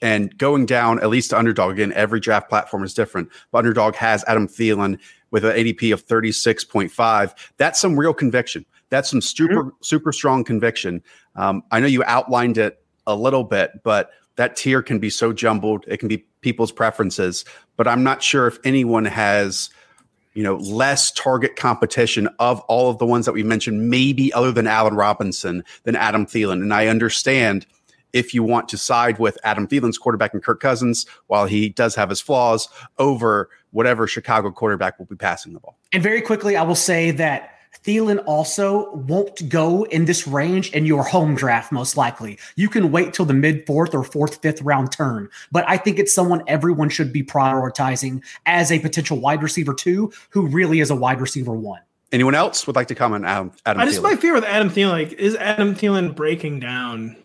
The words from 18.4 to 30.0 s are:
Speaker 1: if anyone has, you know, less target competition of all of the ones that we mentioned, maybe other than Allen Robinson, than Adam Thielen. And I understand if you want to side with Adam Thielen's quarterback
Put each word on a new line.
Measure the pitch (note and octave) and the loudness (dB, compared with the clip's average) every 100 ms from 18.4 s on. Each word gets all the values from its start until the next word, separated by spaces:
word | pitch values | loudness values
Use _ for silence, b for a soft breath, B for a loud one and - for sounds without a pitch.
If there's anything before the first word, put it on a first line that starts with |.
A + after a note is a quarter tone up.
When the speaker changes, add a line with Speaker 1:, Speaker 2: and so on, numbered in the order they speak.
| B2 | 2
Speaker 1:
if | - | 0
anyone | C3 C3+ A#2+ A2+ G#2+ | 0 0 2 0 0
has, | A2 G#2 G#2 G2 - - b b b b _ _ G#2+ | 0 2 2 0 -4 -10 b b b b _ _ -6
you | |
know, | G2+ F#2 | -4 -4
less | G2 G#2+ C3+ C#3 - | -4 -2 0 0 -2
target | - C3+ B2+ B2+ - | -2 0 0 0 0
competition | B2+ A2+ A2 - A#2 - G#2 - | 0 2 0 2 0 0 -2 0
of | A#2+ A2+ | 0 0
all | - A#2 B2+ | 0 2 2
of | A2+ | 2
the | A#2+ | 0
ones | A#2+ A#2+ | 2 0
that | |
we | A2 | -2
mentioned, | G#2+ A2+ A#2+ G#2+ A#2 | 0 -2 -2 -2 0
maybe | B2+ C3+ C3 C3+ | 2 2 2 0
other | A#2+ B2+ | 2 2
than | A#2 A2 | 2 2
Allen | A2 A2 | 2 2
Robinson, | G#2 G#2 G2+ G2+ - F#2+ F2+ - B | 2 2 2 -2 -4 -6 -6 -8 B
than | - G2+ | -2 0
Adam | G#2+ G#2+ G2+ | 2 0 -2
Thielen. | A#2 G#2 F2+ | -2 0 -2
And | G2+ | 0
I | G#2 A2 | 0 2
understand | A2+ A#2 - C3+ C3+ D3+ G2 - _ _ b b | 2 0 0 0 2 2 0 -6 _ _ b b
if | B2 A#2+ B2 | -2 0 -2
you | |
want | A2 A#2 A#2 | 0 0 -2
to | G#2 | -6
side | - A#2+ A#2+ G#2+ | -2 2 2 0
with | A2 - | -2 -2
Adam | A2 G#2+ G2+ | -2 -2 0
Thielen's | C#3 A#2+ | 0 0
quarterback | - | -2